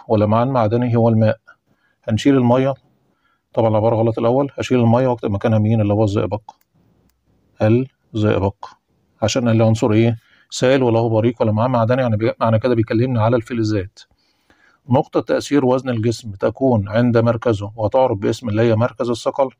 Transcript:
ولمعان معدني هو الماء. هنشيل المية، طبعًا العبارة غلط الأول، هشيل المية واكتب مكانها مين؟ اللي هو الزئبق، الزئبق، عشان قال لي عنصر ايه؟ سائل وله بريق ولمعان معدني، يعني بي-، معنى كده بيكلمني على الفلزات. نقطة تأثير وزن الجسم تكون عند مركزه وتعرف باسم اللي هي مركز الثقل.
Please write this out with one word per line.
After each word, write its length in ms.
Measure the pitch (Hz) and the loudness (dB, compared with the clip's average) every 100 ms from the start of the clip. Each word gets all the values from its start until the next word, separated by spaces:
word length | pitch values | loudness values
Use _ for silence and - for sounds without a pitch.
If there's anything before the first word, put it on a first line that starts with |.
| - | -2
ولمعان 400 | 107 107 110 123 | 0 2 2 0
معدني 480 | 131 107 120 123 117 | 0 0 0 0 2
هو 140 | 113 | 2
الماء. 300 | 110 107 - _ _ _ _ _ _ | 2 0 -2 _ _ _ _ _ _
هنشيل 320 | - 107 143 139 | -6 -2 2 2
المية، 380 | 123 127 135 131 _ _ _ _ _ _ _ | 2 2 0 -4 _ _ _ _ _ _ _
طبعًا 160 | - 113 | -2 0
العبارة 260 | 107 110 113 | 2 0 2
غلط 240 | 117 110 | 0 0
الأول، 320 | 117 127 143 - | 0 0 -2 -6
هشيل 220 | 113 127 | -2 2
المية 280 | 117 117 131 | 2 2 0
واكتب 240 | 120 120 | -2 -4
مكانها 280 | 101 120 110 | -4 0 0
مين؟ 220 | 107 113 | 2 0
اللي 120 | 101 | 0
هو 100 | 104 | 0
الزئبق، 480 | 110 104 101 101 - - _ _ _ _ _ _ _ _ _ - | 0 -2 -4 -6 -12 -20 _ _ _ _ _ _ _ _ _ -2
الزئبق، 1040 | 107 117 131 _ _ 110 104 104 98 - - - _ _ _ _ | 0 2 0 _ _ -2 0 0 -2 -4 -14 -20 _ _ _ _
عشان 260 | 107 - 120 | -4 0 0
قال 100 | 113 | 2
لي 60 | |
عنصر 280 | 113 110 127 | 2 2 2
ايه؟ 260 | 107 117 120 _ _ _ | 2 2 -2 _ _ _
سائل 340 | - 127 135 | -2 0 2
وله 260 | 127 113 117 | 2 2 0
بريق 320 | 113 113 - | 0 0 0
ولمعان 300 | 113 107 123 | -2 0 0
معدني، 300 | 123 113 127 | 0 0 0
يعني 160 | 127 104 | 0 -2
بي-، 160 | 113 - | -2 -2
معنى 200 | 113 110 | 0 0
كده 160 | 127 120 | 0 0
بيكلمني 440 | 110 113 131 120 | 0 -2 0 0
على 160 | 110 123 | 0 0
الفلزات. 640 | 113 120 107 107 92 - - _ _ _ _ _ _ _ - | -2 -4 -2 -4 -6 -12 -20 _ _ _ _ _ _ _ -2
نقطة 300 | 127 151 165 | 0 0 -4
تأثير 460 | - 135 - 143 127 | -2 -4 -2 0 2
وزن 240 | 131 127 | 0 -2
الجسم 420 | 120 113 113 113 | -4 -2 -4 -8
تكون 580 | 95 120 - 135 117 98 | -6 -4 -2 0 0 0
عند 280 | 110 123 117 | 0 2 2
مركزه 540 | 117 117 123 104 101 110 | 2 0 -2 -4 -6 -6
وتعرف 420 | 104 131 131 107 | -2 0 0 0
باسم 320 | 113 117 123 | -4 -4 -4
اللي 120 | 104 | 0
هي 140 | 117 110 | 0 0
مركز 340 | 120 - 120 | -2 -4 -6
الثقل. 400 | 117 139 123 135 - | -4 -4 -2 -4 -4